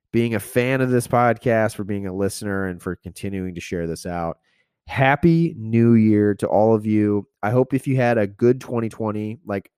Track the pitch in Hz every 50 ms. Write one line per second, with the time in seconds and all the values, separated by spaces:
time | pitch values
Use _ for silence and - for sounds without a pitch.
0 | _ _ - 117 117 120 113 101 - - - 123 120 127 135 131 131 127 123 120
1 | 117 - - 120 120 120 113 110 - 127 113 113 110 107 - - 101 95 104 101
2 | 98 95 92 98 98 95 - - 107 104 98 98 98 92 90 85 - 95 87 -
3 | - 92 - - - 101 98 95 92 92 87 85 - - 95 87 85 82 80 -
4 | - 90 87 87 82 82 80 _ _ _ _ _ _ _ _ _ _ - - 113
5 | 135 135 143 - - 170 165 165 165 165 - 113 110 110 113 117 117 117 117 113
6 | 110 110 107 104 104 104 101 - 113 - - 98 107 113 113 107 107 110 107 107
7 | 104 104 104 101 98 _ _ - - 104 120 127 131 - - 135 - 143 131 131
8 | 123 120 117 113 104 98 101 - 117 120 135 131 - - 127 117 113 107 - -
9 | 110 107 104 107 107 107 110 - - 104 101 98 - _ _